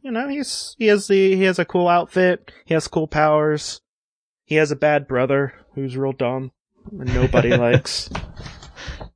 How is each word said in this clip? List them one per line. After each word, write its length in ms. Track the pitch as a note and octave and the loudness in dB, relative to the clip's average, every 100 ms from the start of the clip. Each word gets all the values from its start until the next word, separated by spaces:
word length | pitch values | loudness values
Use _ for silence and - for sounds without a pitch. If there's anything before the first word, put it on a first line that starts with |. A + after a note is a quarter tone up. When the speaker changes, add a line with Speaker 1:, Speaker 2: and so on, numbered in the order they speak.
Speaker 1:
You 80 | C#4 | -8
know, 180 | A3+ C#4 | -6 -6
he's, 460 | C#4 C4 - - - | -6 -8 -10 -12 -2
he 80 | A3 | 2
has 220 | G3+ G3 | 2 4
the, 260 | G3 F#3+ F#3+ | 2 4 4
he 60 | |
has 140 | F#3+ F3+ | 2 0
a 60 | E3+ | -2
cool 220 | F3+ F3 | 0 2
outfit. 640 | F3 E3+ F#3 F3+ F3+ - - | 2 2 2 2 0 -6 -20
He 80 | - | -2
has 140 | D#3+ - | -2 0
cool 180 | E3+ D#3 | -4 -2
powers. 720 | D3+ D3+ D3+ D3+ D3+ - - _ _ _ _ _ _ | 0 2 4 2 -2 -6 -14 _ _ _ _ _ _
He 100 | - | -4
has 160 | D3+ D3+ | 0 0
a 60 | D3 | 2
bad 300 | D3+ D3 C#3 | 2 2 0
brother 440 | B2+ C3 C#3 C#3 - _ | -2 0 0 -2 -6 _
who's 220 | - C3+ B2+ | -10 -8 -4
real 160 | C3+ | -4
dumb 400 | C3 A#2+ C3 C3 _ _ _ - | -2 -4 -4 -8 _ _ _ -18
and 220 | G3+ B2+ | -10 -2
nobody 420 | B2+ B2+ A#2+ A#2+ | 0 2 2 2
Speaker 2:
<laughs> 20 | A2+ | 2
Speaker 1:
likes. 520 | A#2+ C3 - - - - - - - - - - - - - | 4 2 0 -10 -10 -12 -12 -16 -18 -18 -20 -18 -16 -14 -16